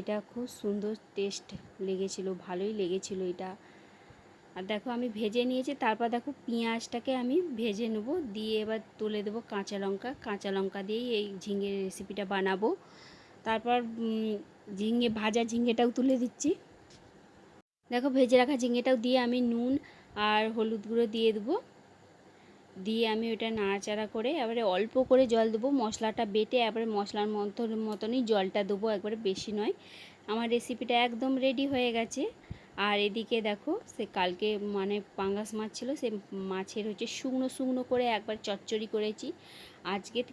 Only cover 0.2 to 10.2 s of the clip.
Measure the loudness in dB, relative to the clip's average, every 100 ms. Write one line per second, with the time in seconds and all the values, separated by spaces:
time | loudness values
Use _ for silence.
0.2 | -4 -8 -8 -6 -2 -2 -2 -4 -6 -4
1.2 | -2 -4 -10 -16 -16 -8 -4 -2 -2 -4
2.2 | -4 -6 -6 -4 -2 -2 0 -2 -4 -4
3.2 | -4 -4 -8 -12 -18 -20 -20 -20 -20 -20
4.2 | -20 -20 -16 -10 -4 -4 -2 -2 -2 -2
5.2 | 0 2 2 0 -2 0 0 2 0 0
6.2 | -4 -8 -4 -2 0 -2 -4 -4 -2 -2
7.2 | 2 0 0 -2 -2 -2 -2 -2 -2 -4
8.2 | -4 -4 -2 -2 0 -4 -6 -6 -4 -2
9.2 | -4 -6 -6 -6 -4 -4 -2 -2 -4 -8